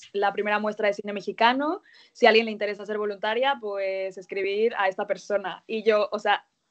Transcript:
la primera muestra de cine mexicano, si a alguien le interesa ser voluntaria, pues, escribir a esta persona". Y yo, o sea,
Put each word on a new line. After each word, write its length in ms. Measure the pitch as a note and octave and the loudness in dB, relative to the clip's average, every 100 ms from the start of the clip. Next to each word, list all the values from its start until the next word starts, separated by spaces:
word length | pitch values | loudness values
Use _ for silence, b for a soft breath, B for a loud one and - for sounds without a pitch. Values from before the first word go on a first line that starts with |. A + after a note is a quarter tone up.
| - | -8
la 200 | G3+ G3+ | -2 0
primera 260 | G3 G#3 G#3 | 0 0 0
muestra 280 | G#3+ G#3 G#3 | -2 0 0
de 60 | |
cine 200 | G3+ G#3 | 0 -6
mexicano, 680 | G3+ F#3+ F#3+ A3+ C4 D4 F#4+ b b b | -8 -8 2 4 4 0 -2 b b b
si 120 | - A3+ | 4 6
a 40 | |
alguien 160 | A3 A3+ | 6 4
le 60 | |
interesa 340 | G#3 G#3 G3+ G3+ | -2 -4 -6 -6
ser 120 | G#3+ | -4
voluntaria, 600 | G#3 G3 G#3+ A3+ C4+ C4+ | -4 -4 -2 0 0 0
pues, 560 | G#3+ G3 G3 F#3+ F#3+ F#3+ | -4 -4 -4 -2 -6 -8
escribir 560 | F#3 G3 G3 G3+ A3+ A3+ | -10 -6 -2 0 0 2
a 120 | F#3+ | 0
esta 180 | F#3+ G3+ | 0 -4
persona". 560 | F#3 - G3+ F#3+ D#3+ - | -4 -2 -4 -4 -10 -8
Y 160 | A3 | -2
yo, 260 | G#3 G#3+ G3 | 2 2 0
o 80 | G#3+ | -2
sea, 260 | G#3+ G3+ - _ _ | 0 -2 -4 _ _